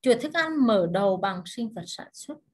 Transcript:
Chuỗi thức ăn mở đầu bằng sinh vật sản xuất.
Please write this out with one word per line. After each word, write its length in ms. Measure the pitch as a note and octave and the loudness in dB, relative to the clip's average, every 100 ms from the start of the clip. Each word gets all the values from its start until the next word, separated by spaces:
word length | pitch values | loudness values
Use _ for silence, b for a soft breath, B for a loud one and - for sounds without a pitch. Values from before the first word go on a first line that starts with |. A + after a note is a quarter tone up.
Chuỗi 140 | C4 A#3+ | 4 2
thức 180 | D4+ | 2
ăn 340 | E4 D#4+ D#4 A#3+ | -2 -2 2 4
mở 200 | G#3 E3+ | 4 4
đầu 260 | F#3 G3+ F#3 | 2 2 2
bằng 240 | G3 F#3 F3 | -2 -4 -10
sinh 280 | - A#3 | -8 -8
vật 120 | A3 E3+ | -8 -12
sản 220 | - - | -14 -16
xuất. 240 | - - D4+ _ | -18 -16 -16 _